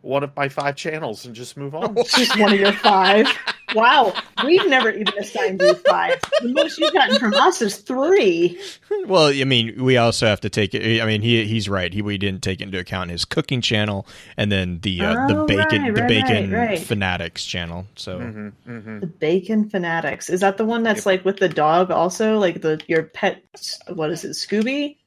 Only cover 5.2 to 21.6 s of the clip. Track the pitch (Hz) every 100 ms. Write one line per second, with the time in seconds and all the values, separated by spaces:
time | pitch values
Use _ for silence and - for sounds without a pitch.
5.2 | 214 - 427 370 587 - 539 175 170 523
6.2 | - 571 240 277 311 - 311 381 240 220
7.2 | 226 202 311 349 214 - - 254 294 392
8.2 | 214 170 175 175 - - _ 415 349 190
9.2 | 151 139 135 127 113 110 131 127 117 -
10.2 | 113 101 107 - 101 110 107 113 110 107
11.2 | 110 117 104 113 98 98 90 98 104 101
12.2 | 101 95 95 95 98 95 90 95 90 87
13.2 | - - - 127 - 110 107 98 - -
14.2 | - - 104 98 90 87 98 90 87 -
15.2 | 277 302 - 101 - - 247 214 240 110
16.2 | - - 98 98 233 185 - 107 95 87
17.2 | 85 - - 92 85 85 95 - - 92
18.2 | 123 107 104 - - 120 214 214 190 -
19.2 | 156 180 180 220 214 196 170 165 156 -
20.2 | - 180 196 196 220 233 226 214 208 185
21.2 | 185 196 185 156